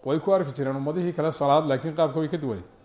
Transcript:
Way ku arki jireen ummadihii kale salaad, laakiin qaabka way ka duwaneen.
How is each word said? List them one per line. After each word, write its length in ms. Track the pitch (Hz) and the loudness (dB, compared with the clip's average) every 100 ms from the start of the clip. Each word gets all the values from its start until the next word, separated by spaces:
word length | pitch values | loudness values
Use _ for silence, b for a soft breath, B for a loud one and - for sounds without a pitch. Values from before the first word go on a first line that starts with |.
Way 160 | 131 156 | 0 0
ku 100 | 196 | 2
arki 180 | 190 147 131 | 0 0 -4
jireen 180 | 135 | -4
ummadihii 380 | 139 139 170 175 | -2 -2 -2 -2
kale 180 | 165 156 | -2 -2
salaad, 320 | - 143 147 156 | 0 4 4 4
laakiin 240 | 131 160 | 0 -2
qaabka 240 | 156 156 147 | 0 0 0
way 80 | 151 | -2
ka 100 | 165 | -2
duwaneen. 280 | 139 98 - - | -4 -6 -8 -20